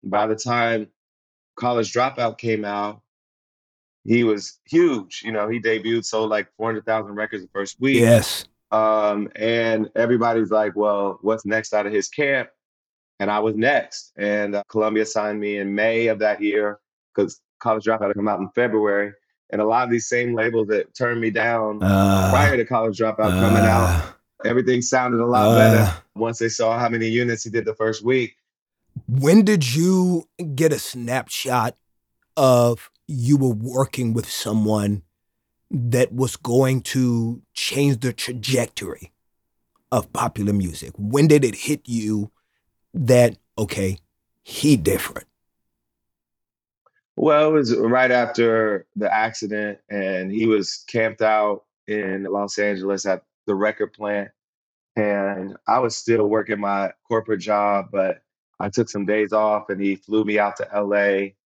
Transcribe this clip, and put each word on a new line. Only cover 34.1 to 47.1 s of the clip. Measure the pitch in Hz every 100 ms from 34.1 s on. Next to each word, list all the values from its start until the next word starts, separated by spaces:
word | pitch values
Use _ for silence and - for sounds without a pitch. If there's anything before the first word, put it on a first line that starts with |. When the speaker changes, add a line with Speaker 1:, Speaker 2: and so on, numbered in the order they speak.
Speaker 2:
with | 113 -
someone | - - 110 107 107 101 101 - _ _ _ _ _ _
that | 139 120 120 127
was | 120 127 -
going | 120 120 131 131
to | - 131 123 117 113 123 _
change | - - 135 143 127
the | 127
trajectory | - - 123 107 131 113 - - - - _ _ _ _ _ _ _ _
of | 123 -
popular | - 104 - 101
music? | 101 92 78 - -
When | 104 135 156
did | 147
it | 131 104
hit | - 147 -
you | 117 107 107 104 _ _ _ _ _ _
that, | - 120 123 120 - _ -
okay, | 104 - 95 98 _ _ _ _
he | - - 147 135
different? | 78 - - - - _ _ _ _ _ _ _ _ _ _ _ _ _ _ _ _ _ _